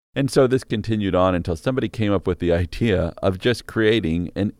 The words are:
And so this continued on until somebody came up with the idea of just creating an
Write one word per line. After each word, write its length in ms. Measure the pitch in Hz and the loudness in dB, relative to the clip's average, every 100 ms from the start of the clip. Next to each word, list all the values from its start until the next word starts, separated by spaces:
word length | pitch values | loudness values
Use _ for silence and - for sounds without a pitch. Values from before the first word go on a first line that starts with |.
| _ | _
And 160 | 135 139 | -4 0
so 160 | - 127 | 4 4
this 180 | 127 | 2
continued 500 | - 113 104 110 98 | -2 -4 -2 -2 0
on 200 | 90 92 | 2 2
until 220 | 87 90 80 | 2 -2 -4
somebody 320 | 131 127 110 | -4 -4 -4
came 240 | - 104 | -4 -2
up 140 | 98 98 | 0 0
with 120 | 87 | -2
the 140 | 85 | 0
idea 640 | 85 87 - 117 90 82 - | 0 -2 -2 0 0 -2 -2
of 160 | 98 92 | -2 0
just 280 | 123 117 - | -2 -2 -4
creating 640 | 113 107 113 82 85 87 | 0 2 2 0 -2 -4
an 180 | - 101 - | -4 -4 -4